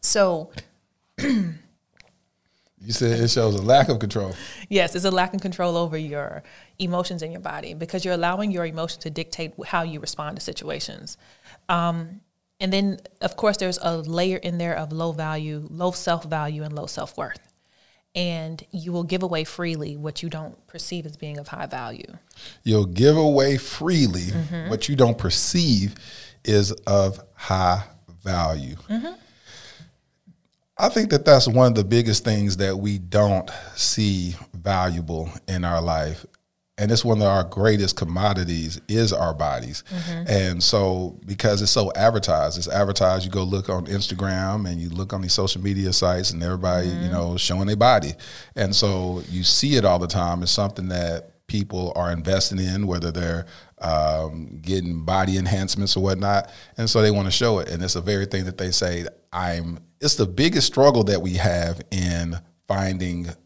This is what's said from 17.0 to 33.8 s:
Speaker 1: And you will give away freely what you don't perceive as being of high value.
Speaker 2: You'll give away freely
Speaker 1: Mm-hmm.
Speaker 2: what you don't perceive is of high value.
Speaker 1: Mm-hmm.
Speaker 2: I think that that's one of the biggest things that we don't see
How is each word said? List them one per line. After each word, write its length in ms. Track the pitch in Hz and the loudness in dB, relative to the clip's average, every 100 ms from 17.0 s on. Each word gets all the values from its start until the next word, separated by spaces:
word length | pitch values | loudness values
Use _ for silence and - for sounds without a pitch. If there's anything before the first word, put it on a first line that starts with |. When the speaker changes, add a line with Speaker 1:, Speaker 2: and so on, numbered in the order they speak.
| - - - - _ _ _ _ _ _ _ 180 | -10 -8 -10 -10 _ _ _ _ _ _ _ -6
Speaker 1:
And 460 | 175 165 160 160 - | -4 -4 -8 -12 -12
you 200 | 185 165 | -12 -6
will 120 | 175 170 | -4 -2
give 180 | 185 | -2
away 220 | 185 165 160 | -2 -2 -4
freely 500 | - 175 160 147 147 | -4 -4 -4 -6 -8
what 260 | 151 151 | -8 -8
you 80 | 170 | -8
don't 380 | 156 156 - _ | -8 -12 -16 _
perceive 380 | 170 - 175 160 | -10 -8 -8 -10
as 100 | 147 | -12
being 220 | 151 147 | -12 -12
of 100 | 143 | -12
high 200 | - 147 | -10 -10
value. 500 | 131 120 - - - _ - - - | -8 -10 -12 -16 -20 _ -20 -20 -8
Speaker 2:
You'll 220 | - 107 98 | 2 2 2
give 300 | 87 131 151 | 4 6 8
away 400 | 156 139 139 135 | 6 6 4 2
freely 680 | - - 160 175 127 87 90 | -2 -4 0 4 4 2 -2
Speaker 1:
Mm-hmm. 440 | 104 156 170 165 | -4 -4 -6 -4
Speaker 2:
what 200 | 214 - | -4 -2
you 80 | 143 | 4
don't 200 | 120 113 | 4 4
perceive 800 | - - - 175 170 110 98 - - - - - | 0 0 2 2 4 4 2 -4 -18 -20 -20 -12
is 300 | - 104 98 107 - | 2 4 4 -2 2
of 320 | 101 98 98 - | 4 4 0 -14
high 500 | _ - 92 92 90 101 - _ 85 95 | _ -2 2 4 2 -2 -16 _ -16 -4
value. 500 | 92 82 80 65 - - | 0 0 -2 -6 -12 -6
Speaker 1:
Mm-hmm. 240 | 220 285 370 _ _ - - - - - _ _ _ _ - _ _ _ _ | -6 -6 -14 _ _ -20 -20 -20 -20 -20 _ _ _ _ -20 _ _ _ _
Speaker 2:
I 140 | 214 | 2
think 220 | 240 214 | 4 4
that 120 | 143 | 4
that's 240 | 147 139 123 | 8 8 8
one 200 | 117 127 | 6 6
of 80 | 113 | 6
the 80 | |
biggest 400 | 98 117 113 107 - | 4 4 4 2 2
things 320 | 107 101 92 | 0 0 0
that 180 | 98 95 | 0 0
we 220 | 101 101 | -2 -4
don't 520 | 87 101 104 95 90 - - | 0 4 4 4 -2 -12 -14
see 600 | - | -4